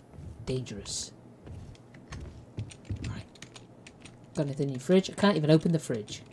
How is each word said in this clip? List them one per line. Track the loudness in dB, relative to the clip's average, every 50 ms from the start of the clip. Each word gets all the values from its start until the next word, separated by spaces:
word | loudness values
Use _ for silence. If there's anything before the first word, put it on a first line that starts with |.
| -18 -20 -18 -16 -14 -14 -14 -10 -6
dangerous. | -4 -4 -4 -4 -6 -10 -10 -8 -8 -8 -8 -8 -10 -14 -20 -20 -20 -20 -20 -16 -16 -14 -14 -14 -16 -18 -20 -20 -20 -20 -20 -18 -14 -14 -12 -12 -12 -14 -18 -18 -12 -8 -8 -8 -8 -10 -14 -8 -8 -8 -6 -6 -8
Right. | -8 -8 -10 -14 -16 -18 -18 -18 -18 -20 -20 -20 -20 -20 -20 -20 -20 -20 -20 -20 -20 -20 -16 -6 -2
Got | -2 0
anything | 0 0 -2 -2
in | -2 -2
your | -2
fridge? | 2 6 6 6 6 2
I | 0
can't | 4 4 4 4
even | 6 6 8
open | 8 8 8 6
the | 2 2
fridge. | 2 0 -4 -4 -4 -6 -10 -14 -12 -6